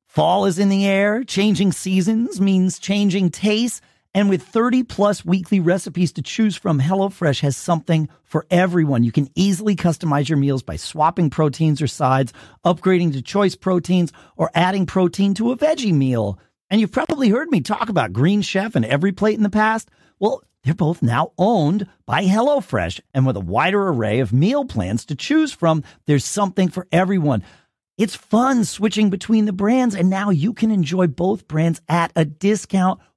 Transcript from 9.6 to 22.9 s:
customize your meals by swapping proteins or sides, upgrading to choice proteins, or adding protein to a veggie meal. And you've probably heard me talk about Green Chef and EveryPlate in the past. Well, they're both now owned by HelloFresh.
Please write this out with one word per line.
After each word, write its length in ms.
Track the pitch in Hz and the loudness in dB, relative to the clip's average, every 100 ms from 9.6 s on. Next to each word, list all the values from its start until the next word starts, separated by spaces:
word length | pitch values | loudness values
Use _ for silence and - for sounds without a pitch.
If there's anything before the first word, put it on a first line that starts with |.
| 214 190 | 0 0
customize 520 | 175 160 170 147 139 | 0 -2 -2 -2 0
your 100 | 156 | 0
meals 240 | 139 135 | 0 -2
by 140 | - 76 | -4 -10
swapping 520 | - 160 156 175 160 | -8 0 0 2 0
proteins 540 | - 156 127 160 143 | 0 -2 0 0 0
or 40 | 143 | -2
sides, 460 | - 127 131 135 - - _ 170 | -2 0 0 0 -6 -20 _ -2
upgrading 480 | 175 190 185 170 | 0 2 2 2
to 100 | 135 | -2
choice 320 | 123 202 202 - | -4 0 0 0
proteins, 560 | - 180 165 180 170 - - - | -2 -2 0 0 0 -4 -16 -6
or 160 | 160 170 | -2 0
adding 320 | 180 196 175 | 0 0 -2
protein 480 | 190 180 170 196 196 | 0 0 2 0 0
to 180 | 233 | -2
a 60 | 254 | 0
veggie 340 | 302 311 226 | 0 0 0
meal. 480 | 156 131 120 104 92 _ _ - | 2 2 0 -2 -4 _ _ -2
And 100 | 202 | 0
you've 100 | 214 | 0
probably 380 | - 311 302 254 | 0 -2 0 2
heard 220 | 220 320 | 2 2
me 100 | 240 | -2
talk 300 | 131 208 233 | -2 -4 -2
about 240 | 180 110 98 | -2 -2 0
Green 260 | 147 208 | 2 2
Chef 340 | 190 190 214 - | 0 -2 -2 -2
and 100 | 113 | 0
EveryPlate 500 | 139 190 190 214 214 | 0 0 0 0 0
in 80 | |
the 80 | 208 | 0
past. 400 | 208 214 220 - _ _ _ | 2 0 0 -6 _ _ _
Well, 240 | 208 262 _ _ 127 | -2 -2 _ _ -4
they're 100 | 165 | 0
both 280 | 160 170 | 0 0
now 300 | 117 117 165 - | 0 0 -2 0
owned 500 | 190 233 147 196 196 _ - | 0 2 0 -2 -4 _ -6
by 180 | 127 190 | -2 2
HelloFresh. 760 | 208 254 294 - 113 85 | 2 2 0 -2 -2 -4